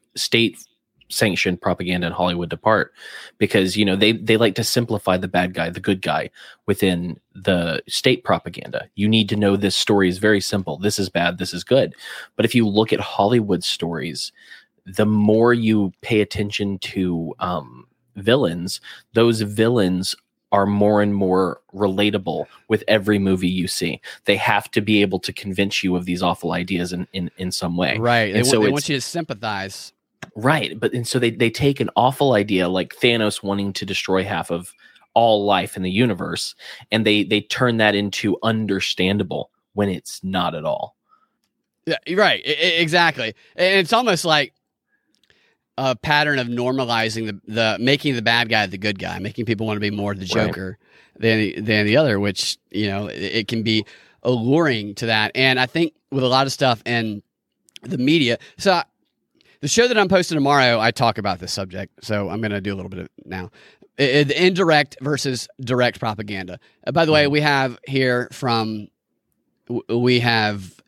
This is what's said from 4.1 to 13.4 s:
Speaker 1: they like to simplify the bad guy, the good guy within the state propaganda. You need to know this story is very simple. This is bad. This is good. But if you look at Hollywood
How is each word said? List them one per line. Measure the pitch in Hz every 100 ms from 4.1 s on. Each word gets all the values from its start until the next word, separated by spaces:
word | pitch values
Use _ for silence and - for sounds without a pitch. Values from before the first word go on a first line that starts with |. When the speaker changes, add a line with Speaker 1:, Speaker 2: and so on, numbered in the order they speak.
Speaker 1:
they | 113 110 110
like | 113 104
to |
simplify | 110 123 113 104 95 90
the | 92
bad | 90 90
guy, | 87 82
the | 87
good | - 95
guy | 87 78 - - - - -
within | 95 95 87 87 78 _
the | 95 98 90 85 73 -
state | - 131 120
propaganda. | - 85 87 - - - -
You | - 107
need | 110 104
to | 104
know | 101 98
this | 98 -
story | - 101 92
is | 92
very | 107 101
simple. | - 101 90 73
This | 101 101
is | 92
bad. | 85 87 87
This | 90
is | 90
good. | - 131 98 - - - - -
But |
if | 117
you | 123 107
look | 101 113
at | 104
Hollywood | - - 101 120